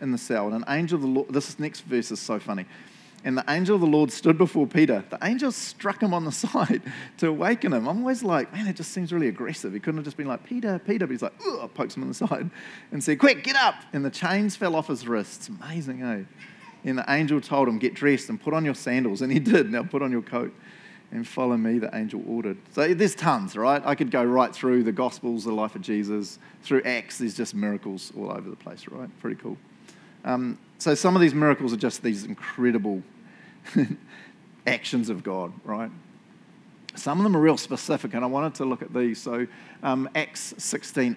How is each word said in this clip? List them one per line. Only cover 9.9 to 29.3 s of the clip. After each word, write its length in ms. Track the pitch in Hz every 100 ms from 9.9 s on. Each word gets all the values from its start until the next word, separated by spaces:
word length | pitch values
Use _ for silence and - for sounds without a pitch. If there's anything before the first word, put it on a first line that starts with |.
| 156
have 60 | 147
just 120 | -
been 100 | 139
like, 160 | 120
"Peter, 360 | - 247 226 180
Peter." 280 | - 208 160
But 60 |
he's 80 | 123
like, 180 | - - 415
"Ugh," 260 | 240 117
pokes 220 | - 131 -
him 80 |
in 60 | 131
the 40 |
<laughs> 140 | 127 -
side 220 | - 170 - - - -
and 100 | 147
said, 180 | 156 151
"Quick, 260 | 277 262 262
get 100 | 277
up." 200 | 233 - -
And 100 | 143
the 80 | 139
chains 460 | - 180 196 208 -
fell 180 | 190 160
off 120 | 151
his 200 | 123 120
wrists. 400 | 113 98 - -
Amazing, 540 | 98 147 165 139 127
eh? 200 | 127 104 95 - - - - - -
And 120 | 131
the 80 | -
angel 320 | 143 156 147
told 300 | - 139 123
him, 100 | 113
"Get 140 | 123
dressed 340 | - 143 139 -
and 140 | 110
put 120 | 156
on 120 | 156 151
your 100 | 123
sandals." 460 | - 127 120 98
And 100 | 131
he 80 | 151
did. 320 | 175 196 113
"Now 120 | 117
put 180 | - 143
on 100 | 139
your 100 | 120
coat 320 | - 120 - - - - - - -
and 120 | 113 117
follow 300 | - 127 117
me," 240 | 113 117
the 100 | 110 110
angel 260 | 110 104 92
ordered. 300 | 117 107 98 -
So 200 | - 156
there's 220 | 175 196 -
tons, 400 | 156 127 95 104
right? 260 | 123 143 139
I 100 | 147
could 160 | 131
go 100 | 127
right 320 | 120 127 120
through 300 | - 127 123
the 80 | 113
Gospels, 540 | 101 123 - 123 117 110
the 80 |
life 220 | 107 107 107
of 60 |
Jesus, 580 | 92 104 101 104 101 - - -
through 200 | - 135
Acts. 360 | 123 120 - -
There's 180 | 117 98
just 180 | 113 101
miracles 560 | 104 101 107 95 - -
all 120 | 101
over 200 | 101 98
the 80 | 101
place, 280 | - - -
right? 200 | 127 127 -
Pretty 160 | 110